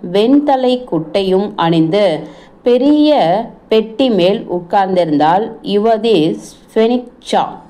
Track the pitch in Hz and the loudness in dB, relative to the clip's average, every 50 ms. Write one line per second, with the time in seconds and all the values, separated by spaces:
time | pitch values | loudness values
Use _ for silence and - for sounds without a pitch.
0 | - 180 175 196 220 240 277 285 294 294 269 262 254 247 254 247 247 - - 156 | -12 -4 -2 0 2 4 2 2 2 2 0 0 2 0 -2 -2 -4 -6 -6 -6
1 | 160 - - 202 196 190 185 190 208 196 - - 170 165 165 165 160 156 180 208 | -6 -4 -4 -4 -2 0 0 0 -2 -4 -4 -2 -2 0 2 2 0 2 2 2
2 | 208 185 156 147 170 - - - - - - - _ 247 240 247 262 285 302 302 | 2 0 0 -2 -8 -14 -18 -20 -20 -20 -20 -4 _ 0 0 2 2 2 2 4
3 | 294 302 294 247 175 160 180 214 233 220 - - - - 220 220 214 220 - - | 4 2 2 2 2 2 0 -2 -4 -8 -14 -20 -4 0 0 0 0 -2 -4 -2
4 | 269 254 220 180 170 185 208 226 - - 175 180 170 - 220 202 190 190 185 180 | 0 0 2 2 2 2 0 -2 -4 -8 -8 -8 -6 -2 -2 0 0 0 0 0
5 | 170 160 151 143 151 156 170 196 226 226 - - - 185 196 202 208 226 226 214 | 0 0 0 0 2 2 2 0 -2 -4 -10 -14 -8 -4 -2 0 2 0 0 0
6 | 208 233 220 165 151 170 208 - - - - - - _ - 220 220 233 247 247 | 2 2 2 2 2 0 -4 -6 -12 -20 -20 -20 -20 _ -2 0 0 0 0 -2
7 | 247 - - - - - - 185 139 - - - - | -4 -10 -20 -20 -8 -2 -2 -2 -2 -4 -8 -16 -20